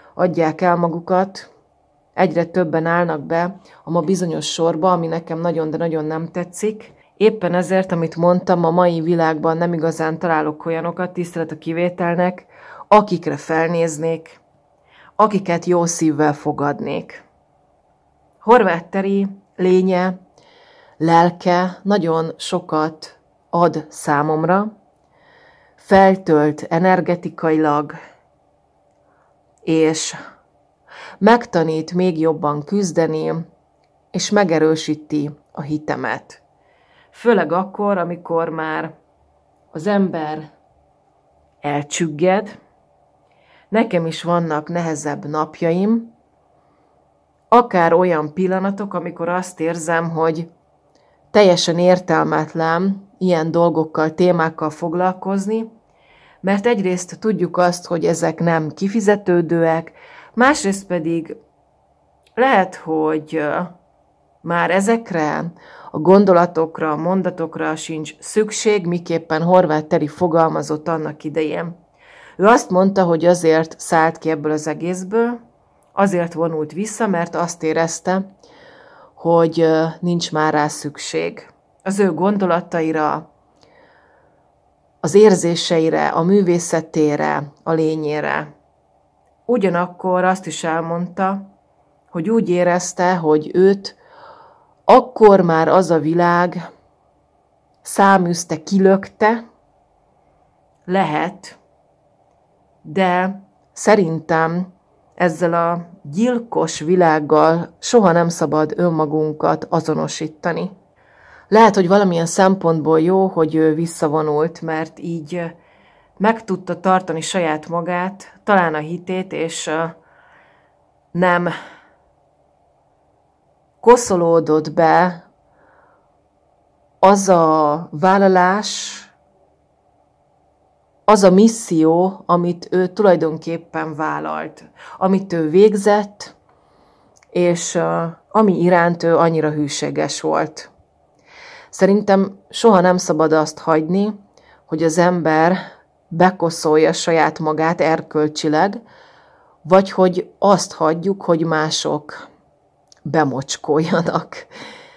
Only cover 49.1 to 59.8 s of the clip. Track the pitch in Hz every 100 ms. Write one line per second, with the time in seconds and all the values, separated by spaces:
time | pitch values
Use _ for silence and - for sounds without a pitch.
49.1 | 170 165 180 180 - 160 170 156 165 170
50.1 | 160 160 160 170 _ _ _ _ _ _
51.1 | _ _ 214 196 175 175 165 180 185 180
52.1 | 160 156 156 156 170 165 165 196 196 -
53.1 | _ 185 165 160 165 170 156 156 160 160
54.1 | 160 180 175 160 160 156 151 170 170 185
55.1 | 185 190 196 196 226 226 - _ _ _
56.1 | _ _ _ 185 202 226 226 185 180 -
57.1 | - 220 185 175 175 180 175 - 170 165
58.1 | 165 165 160 170 165 156 - 196 220 196
59.1 | 208 208 175 165 170 165 160